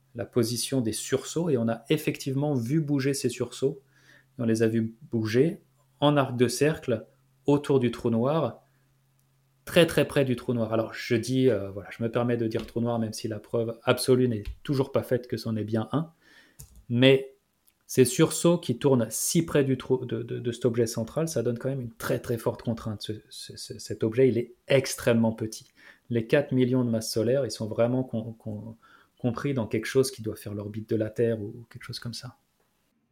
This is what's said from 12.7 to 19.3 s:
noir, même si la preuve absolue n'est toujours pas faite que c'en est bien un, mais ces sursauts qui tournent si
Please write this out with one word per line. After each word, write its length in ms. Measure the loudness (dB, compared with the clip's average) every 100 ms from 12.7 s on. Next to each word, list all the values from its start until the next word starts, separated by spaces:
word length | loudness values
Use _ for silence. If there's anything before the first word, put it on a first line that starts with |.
| -4
noir, 180 | -2 -2
même 140 | -4
si 160 | -6 -8
la 100 | -8
preuve 400 | -4 -2 -2 -4
absolue 440 | 0 0 4 4 4
n'est 160 | 0 -6 -12
toujours 280 | -4 -2 0
pas 120 | 0
faite 240 | 0 -2 -2
que 80 | -6
c'en 200 | -4 -4
est 80 |
bien 240 | -2 -2 -2
un, 180 | -2 -4 _ _ -20 _ _ -20 -20 _
mais 460 | 4 6 6 2 -14 _ _ _ _ _
ces 180 | 4
sursauts 540 | 4 6 2 4 2 2
qui 200 | 0 0
tournent 280 | 4 4 2
si 380 | -2 0